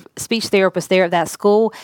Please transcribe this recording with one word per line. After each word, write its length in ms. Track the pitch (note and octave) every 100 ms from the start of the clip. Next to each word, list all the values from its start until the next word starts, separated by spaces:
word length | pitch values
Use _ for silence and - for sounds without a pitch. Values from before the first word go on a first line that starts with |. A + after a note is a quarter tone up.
| - -
speech 300 | - A3+ -
therapist 420 | G3+ F#3 F3+ -
there 140 | F#3
at 80 | F3
that 180 | F3 D#3
school, 420 | - G#3 G#3 A3 -